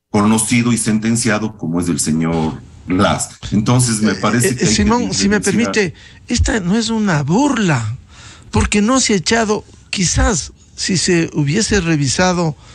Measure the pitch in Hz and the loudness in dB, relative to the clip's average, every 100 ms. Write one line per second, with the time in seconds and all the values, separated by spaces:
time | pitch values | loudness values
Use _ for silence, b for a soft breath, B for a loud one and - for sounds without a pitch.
0 | _ 104 107 110 - 120 120 113 113 107 | _ 0 2 2 2 0 2 0 0 0
1 | 110 117 113 104 107 - 80 85 87 73 | 0 0 0 -2 -4 -8 -6 -4 -2 -2
2 | - 80 82 82 78 69 - - 78 92 | 0 0 0 0 -2 -6 -14 -16 -4 0
3 | 92 73 - - - 104 113 127 123 104 | 0 0 -6 -10 -4 -2 2 2 2 0
4 | 107 95 107 117 123 127 185 - 202 240 | -2 0 0 0 0 0 0 2 2 2
5 | 196 185 202 208 202 214 226 220 185 - | 0 -2 0 0 0 0 0 0 -2 -4
6 | B B - 240 - 240 170 226 220 226 | B B -4 0 0 0 0 0 0 0
7 | 208 147 139 196 294 233 185 131 107 123 | 0 0 0 2 2 2 0 0 -2 -8
8 | - B B B B 208 208 208 208 262 | -12 B B B B -2 0 2 2 2
9 | - 196 - 226 208 208 - - - - | 2 0 0 0 0 -2 -6 -20 -10 -2
10 | 170 - 262 185 - - - - - 180 | 0 2 0 0 -4 -14 -20 -8 -4 -2
11 | - 170 - 151 143 185 214 208 165 160 | 0 0 0 -2 0 0 0 0 0 0
12 | 139 - 185 180 165 - B | 0 0 0 2 -2 -4 B